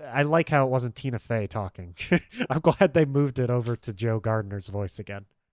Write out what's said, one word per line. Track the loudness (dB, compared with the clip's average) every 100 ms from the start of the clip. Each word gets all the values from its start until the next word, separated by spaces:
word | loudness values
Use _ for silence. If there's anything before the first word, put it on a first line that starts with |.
| -4
I | 0
like | 4 4 4
how | 4 4
it |
wasn't | 2 0
Tina | -4 -4 -4
Fey | -2 -2 -2
talking. | -4 -6 -8 -14 -14 0
<laughs> | 0 0 -6 -4
I'm | 0
glad | 2 4 4
they | 4
moved | 2 2 0 0
it | 0
over | 0 -2 -4
to | -6
Joe | -4 -2 0
Gardner's | 0 -2 -2 -8 -8
voice | -6 -6 -8
again | -12 -14 -16 _ _